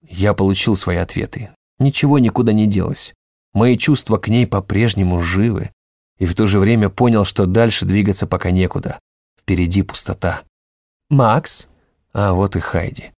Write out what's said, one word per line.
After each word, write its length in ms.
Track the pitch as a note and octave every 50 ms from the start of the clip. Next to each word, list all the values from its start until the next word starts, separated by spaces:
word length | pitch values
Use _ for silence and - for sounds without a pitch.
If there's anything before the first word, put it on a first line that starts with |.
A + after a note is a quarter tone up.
Я 320 | _ _ F2+ F2+ F#2+ G#2 G2+
получил 420 | - G2 F#2+ G2 - - A#2 G#2+
свои 220 | - - - F2+
ответы. 520 | E2+ F2 - - - - - - - A2 - _ _ _ _ _ _
Ничего 400 | C3 C#3 - - - C#3+ C#3+ C#3+
никуда 340 | B2 A2 - - B2 A2+ G#2+
не 120 | G#2+ G#2+
делось. 480 | G#2 G2+ G2 E2+ E2+ F2+ - - - _ _ _ _ _ _ _ _ _
Мои 240 | G2 A2+ B2+ B2
чувства 400 | - - - D3 - - - A2
к 100 | G2+ -
ней 200 | - A2 A#2+ B2
по-прежнему 720 | - - G2 F#2 _ G2+ G2 A#2 A#2 G2 G2+ F#2+ F2+ F2+ F2
живы. 520 | E2 E2 F2+ G2 G#2 A#2 G#2 - - - _ _ _ _ _ _ _ _ _
И 80 | _ F#2+
в 100 | E2+ -
то 120 | - A2
же 120 | G2+ G2 G2+
время 300 | F#2+ G#2 A#2+ A2+ G#2 G2
понял, 360 | - - B2 A#2+ A2+ G#2+ G2
что 200 | - - - G2+
дальше 400 | F2+ F#2 A2+ A#2 A2+ G#2+ - -
двигаться 420 | F#2+ F#2+ G#2 G2+ G2+ F#2+ - G2+
пока 240 | F#2 - - - F2
некуда. 480 | F2+ F#2 F#2 F2+ - - - - - - _ _ _ _ _ _ _ _
Впереди 420 | _ - G2 E2+ F2+ E2+ F2+ G2
пустота. 640 | F#2+ - - - - - - - - F2 D2+ - - _ _ _ _ _ _ _ _ _ _ _ _ _
"Макс?" 600 | D3+ C#3 B2 A2 A2 D3+ D#3 - - - - _ _ _ _ _ _ _ _ _
А 220 | _ G2+ G#2 G2 F#2
вот 220 | F2+ G2 G2 -
и 40 | F2
Хайди. 520 | - - - E2+ E2+ - - - - - _